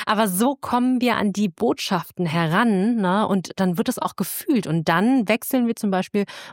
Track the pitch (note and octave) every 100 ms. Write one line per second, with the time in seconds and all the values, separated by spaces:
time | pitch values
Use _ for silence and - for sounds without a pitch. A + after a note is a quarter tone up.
0 | - G#3+ A3 F3+ B3 C4+ - B3 B3+ B3+
1 | A#3+ A3 G#3 F#3+ G#3 - A#3 - - F#3
2 | - - E3+ E3+ D#3+ F3+ A#3+ F#3+ G#3+ A#3
3 | F#3 G3 A3 G3 E3 - F#3 F3 A#3 -
4 | - - F#3+ - - C4 E3 E3 D#3+ E3+
5 | A3 C4+ G3+ A3 - C4 A#3 A3+ G#3 F#3+
6 | F#3 G#3 G3 - -